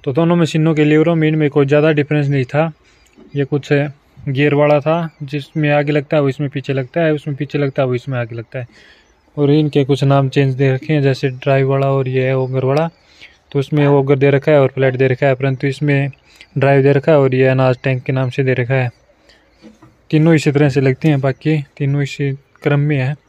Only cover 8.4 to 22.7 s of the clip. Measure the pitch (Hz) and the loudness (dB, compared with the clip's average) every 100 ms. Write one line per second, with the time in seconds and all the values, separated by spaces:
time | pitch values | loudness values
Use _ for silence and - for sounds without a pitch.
8.4 | 113 135 120 _ - _ _ _ _ - | -12 -14 -14 _ -20 _ _ _ _ -2
9.4 | 143 151 151 143 131 139 139 139 135 143 | 2 2 2 0 0 0 2 2 2 0
10.4 | 139 131 139 131 - 156 139 131 139 127 | 0 0 0 0 -2 0 0 -2 -4 -4
11.4 | 143 135 135 135 139 135 131 131 127 131 | 0 0 0 0 0 -2 -2 -2 -2 -2
12.4 | 131 131 131 143 165 _ _ _ - _ | -2 -2 -2 -2 -2 _ _ _ -20 _
13.4 | _ 143 135 147 143 143 135 139 143 139 | _ -6 -2 0 2 2 2 2 2 2
14.4 | 160 151 131 - 135 127 131 123 139 127 | 2 2 2 0 -2 0 0 0 0 0
15.4 | 139 131 143 135 147 139 139 - _ _ | -2 -2 -6 -4 -2 0 -2 -10 _ _
16.4 | - 139 135 139 139 139 151 151 135 131 | -10 -2 2 4 4 2 2 2 4 2
17.4 | 131 131 131 127 139 127 131 131 131 131 | 2 2 0 0 -4 -4 -4 -4 -4 -2
18.4 | 131 127 120 135 123 _ _ _ _ _ | -2 -2 -2 -2 -2 _ _ _ _ _
19.4 | _ _ - _ - _ _ 156 160 160 | _ _ -20 _ -20 _ _ 0 4 2
20.4 | 151 139 147 139 135 127 160 139 135 131 | 2 2 0 2 0 0 0 0 -2 -4
21.4 | 156 156 139 - 143 143 135 - 139 135 | -4 -4 -6 -6 -4 -2 -4 -4 -6 -6
22.4 | _ _ - | _ _ -2